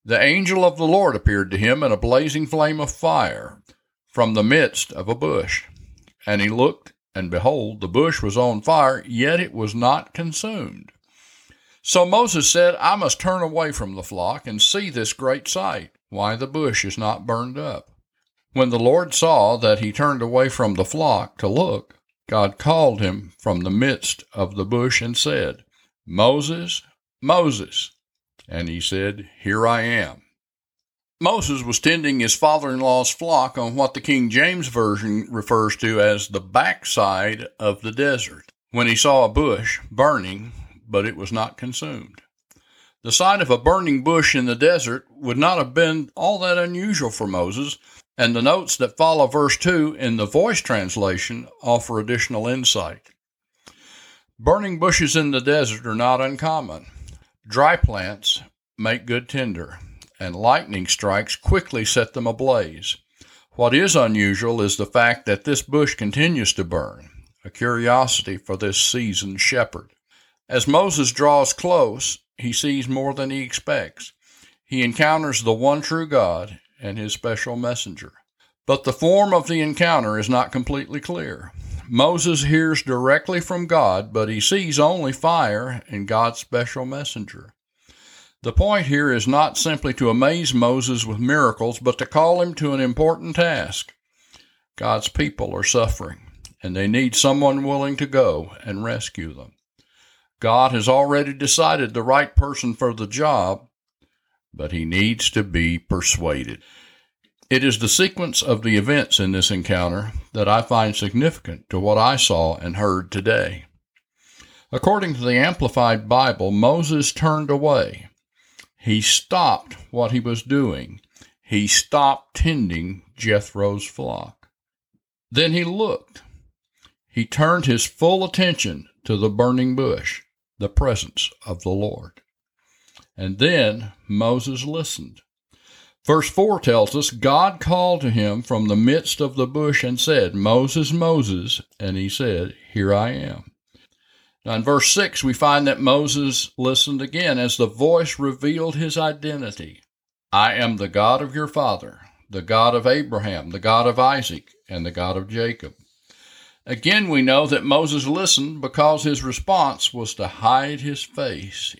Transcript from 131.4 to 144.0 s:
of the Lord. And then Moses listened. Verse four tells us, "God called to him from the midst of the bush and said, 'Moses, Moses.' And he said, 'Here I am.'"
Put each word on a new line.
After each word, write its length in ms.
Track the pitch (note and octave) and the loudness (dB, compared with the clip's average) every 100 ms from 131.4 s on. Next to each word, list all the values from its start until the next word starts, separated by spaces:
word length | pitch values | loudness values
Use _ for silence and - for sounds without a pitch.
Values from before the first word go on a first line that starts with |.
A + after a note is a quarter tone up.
| - | -12
of 160 | F2+ | -8
the 80 | F#2 | -4
Lord. 500 | F#2+ G#2 - E2+ _ _ _ _ _ _ _ _ _ _ - | -2 -4 -6 -16 _ _ _ _ _ _ _ _ _ _ -8
And 220 | F#2+ G2 | -6 0
then 540 | D3 E3 G#2+ A2+ G#2+ _ - | 2 4 2 0 -10 _ -4
Moses 560 | G#2 A2+ B2 C3+ B2+ | 0 2 0 -2 -8
listened. 560 | C#3 D#3+ D3+ - C#2 - _ _ _ _ _ - _ _ - | -6 -6 -8 -10 -14 -20 _ _ _ _ _ -20 _ _ 2
Verse 240 | D#3+ - | 2 2
four 280 | - G#3+ F#3+ | 2 2 2
tells 380 | - A#2 G#2 C#3+ | 4 4 4 0
us, 140 | C#3+ | -4
"God 500 | A#2 C3+ D3 G3 E3+ | 0 2 4 2 0
called 400 | D#3 F3+ F3+ E3+ | 0 2 2 0
to 100 | C3 | 0
him 300 | A2+ G#2 G#2+ | 0 0 -2
from 280 | - A2+ G#2+ | -4 -2 2
the 80 | G#2 | 4
midst 440 | A#2+ D#3+ - - | 4 2 0 -4
of 140 | C#3 C3 | -4 -2
the 100 | B2+ | -2
bush 380 | D3 D3+ C#3 | 0 0 0
and 160 | B2 B2+ | -2 -2
said, 340 | D#3 D3 A2+ | 2 2 2
'Moses, 560 | G2+ G#2 A#2+ C3 D#3+ C#3+ | 0 4 4 2 0 0
Moses.' 680 | E3+ E3 D#3+ G#2+ F#2 G#2+ - - - | 0 2 2 0 -2 -4 -6 -8 -10
And 200 | G2 F#2+ | -6 -4
he 100 | G2 | -4
said, 460 | - B2 E2+ F2+ - - | -2 -2 -2 -4 -10 -8
'Here 220 | G#2+ G2 | -2 2
I 160 | G2+ A#2 | 2 0
am.'" 420 | C3 - - - _ _ _ _ _ | -4 -8 -12 -16 _ _ _ _ _